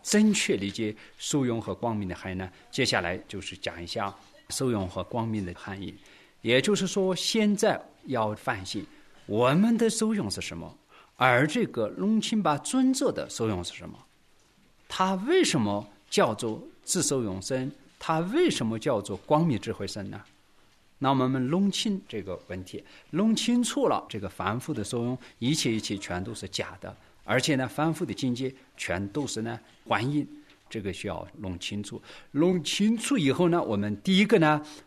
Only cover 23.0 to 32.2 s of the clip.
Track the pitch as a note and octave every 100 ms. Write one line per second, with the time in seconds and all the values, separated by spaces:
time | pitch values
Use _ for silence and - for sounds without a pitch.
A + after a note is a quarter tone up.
23 | - D#3 A3 A3 - A#3+ A#3 - A3 A#2
24 | - G#2+ F#2+ - F#2+ A#2+ - B2 G2+ A#2+
25 | A#2+ C3 - - A#2 D#3 C3 A2 - G2+
26 | - F2+ G2 G#2+ F#2+ - - F2+ F#2 -
27 | - - - C3 C#3+ C3 B2+ - D#3 D#3+
28 | D#3 G2 C3 A#2+ C3 C3+ - - - F2
29 | G2+ D3 C3+ A2 A2+ A2+ - - - G2+
30 | B2+ D3 - - - _ - A2+ F#2+ F2+
31 | G2+ E2+ F2 - F#2+ F2 - G#2 G#2 -
32 | - -